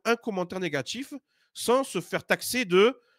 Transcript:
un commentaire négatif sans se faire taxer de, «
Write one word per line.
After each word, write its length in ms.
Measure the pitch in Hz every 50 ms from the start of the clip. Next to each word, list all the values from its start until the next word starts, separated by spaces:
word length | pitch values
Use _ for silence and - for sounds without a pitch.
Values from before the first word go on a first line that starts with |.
| -
un 100 | 226 233
commentaire 460 | 233 - 233 196 185 180 175 196 185
négatif 520 | 185 160 147 139 127 - - 233 277 - 294 262 - _ _ _ _ _
sans 300 | _ - - - 240 269 262
se 160 | - - 180
faire 240 | 165 - 196 160 -
taxer 400 | - 190 - - - - 247 247
de, « 340 | 175 175 185 208 240 277 - _ _ _